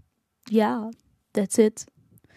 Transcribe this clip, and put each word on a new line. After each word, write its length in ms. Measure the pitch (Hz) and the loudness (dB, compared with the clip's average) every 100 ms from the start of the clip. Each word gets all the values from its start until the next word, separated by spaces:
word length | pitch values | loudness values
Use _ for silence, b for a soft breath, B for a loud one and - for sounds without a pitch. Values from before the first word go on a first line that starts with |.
| _ _ _ _ - | _ _ _ _ -2
yeah, 380 | 214 214 247 220 233 _ _ _ | 0 0 -2 -8 -16 _ _ _
that's 260 | - 196 - | -4 -2 2
it. 260 | 220 - - _ _ - _ | 2 2 -14 _ _ -20 _